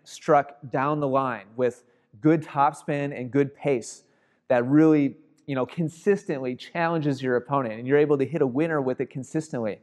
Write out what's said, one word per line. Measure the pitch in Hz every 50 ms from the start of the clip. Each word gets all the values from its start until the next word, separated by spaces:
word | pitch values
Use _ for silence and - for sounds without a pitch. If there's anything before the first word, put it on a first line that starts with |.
| _
struck | - - - - 170 151 143 139 - - _ - 123
down | - 135 135 147 156 151
the | 143 135
line | 131 135 135 127 117 104 98 104 110
with | 123 127 120 - - _ _ _ _ _ _ - 104
good | 123 151 165 160
topspin | - - - 143 139 151 151 - - - 147 143 143 143 143 107
and | 127 120
good | 110 143 139 135 -
pace | - - 143 139 117 110 - - - _ _ _ _ _ _ _ _ _ -
that | 127 120 120
really, | 127 143 151 160 160 156 147 139 131 113 - _ _ _ _ _
you | - 139
know, | 131 127
consistently | - - 175 165 151 - - - 208 196 - - - 151 131 131 127 123
challenges | - - - - 170 165 165 170 165 147 147 135 123
your | 131 131 123
opponent, | 120 120 - 143 139 127 113 107
and | 113 123 131
you're | 143 147
able | 151 147 147
to | 135 135
hit | 120 156 156
a | 143
winner | 131 117 139 165 165 160 147
with | 131 131 127 -
it | 127 -
consistently, | - 135 123 - - 160 156 - - 123 113 104 92 -